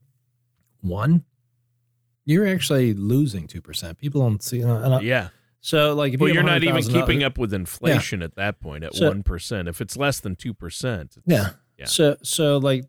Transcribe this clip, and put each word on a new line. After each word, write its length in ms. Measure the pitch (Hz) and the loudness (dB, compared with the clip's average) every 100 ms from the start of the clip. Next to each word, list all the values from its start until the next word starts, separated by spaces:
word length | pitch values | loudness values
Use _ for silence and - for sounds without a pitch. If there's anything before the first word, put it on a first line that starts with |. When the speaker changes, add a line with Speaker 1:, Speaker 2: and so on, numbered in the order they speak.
| _ _ _ _ _ _ _ _ | _ _ _ _ _ _ _ _
Speaker 1:
one, 420 | 92 95 135 170 - _ _ _ _ _ _ _ _ _ 143 | -6 -2 2 2 0 _ _ _ _ _ _ _ _ _ 0
you're 220 | 170 202 | 2 2
actually 460 | 185 - 139 123 | 0 0 2 2
losing 540 | 98 101 131 147 98 76 | 0 0 2 0 -2 -10
two 140 | 85 | -14
percent. 360 | - - 82 85 | -12 -10 -10 -8
People 240 | 143 143 | -4 0
don't 200 | 120 104 | 0 0
see, 200 | - 120 | -4 -2
uh, 40 | 120 113 | 0 0
and 120 | 131 127 | 2 2
I 40 | |
Speaker 2:
Yeah. 280 | 113 127 87 - _ _ | 2 -2 -2 -12 _ _
Speaker 1:
So, 340 | - 156 151 147 | 0 2 4 2
like, 180 | 143 | 0
if 60 | 127 | 2
Speaker 2:
Well, 100 | 185 | 4
Speaker 1:
you 60 | 165 | 4
have 80 | 175 | 4
Speaker 2:
you're 60 | |
not 40 | 170 | 2
even 60 | 170 | 2
Speaker 1:
a 20 | |
hundred 80 | 165 | 2
thousand 100 | 113 | 2
dollars 140 | 165 - | 2 2
Speaker 2:
keeping 160 | 151 | 2
up 140 | 135 127 | 0 0
with 160 | 113 | -2
inflation 680 | 98 90 - - 123 - 98 | -2 -6 -4 0 2 0 -6
Speaker 1:
Yeah. 60 | 85 | -6
Speaker 2:
at 100 | - | -6
that 240 | 104 - | -6 -6
point 240 | 80 73 | -10 -10
at 120 | 80 - | -8 0
Speaker 1:
So 120 | 160 | 2
Speaker 2:
one 160 | 98 | 2
percent. 440 | - 85 - 104 85 | -2 -4 -4 -6 -6
If 140 | - | -8
it's 160 | 107 123 | -8 -2
less 220 | 143 - | -2 -2
than 160 | 104 90 | -6 -8
two 180 | 123 | -8
percent, 640 | 104 85 - 127 98 69 _ | -10 -12 -8 -6 -6 -10 _
it's 80 | 170 | 0
Speaker 1:
Yeah. 240 | 131 95 - _ - | 2 0 -6 _ -14
Speaker 2:
yeah. 80 | - | -4
Speaker 1:
So, 320 | - 147 147 | 2 2 2
so, 360 | - - 151 143 | -4 0 2 2
like, 280 | 139 131 | 2 0